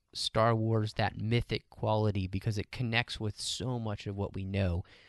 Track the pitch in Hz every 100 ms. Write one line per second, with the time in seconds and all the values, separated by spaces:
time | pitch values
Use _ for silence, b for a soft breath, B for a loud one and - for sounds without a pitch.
0 | _ - - 113 113 113 110 113 107 -
1 | 104 110 107 120 - - - - 107 107
2 | 107 101 92 95 120 104 - - 123 113
3 | 120 - 110 - - - 120 123 110 104
4 | - 98 101 98 95 98 95 85 b b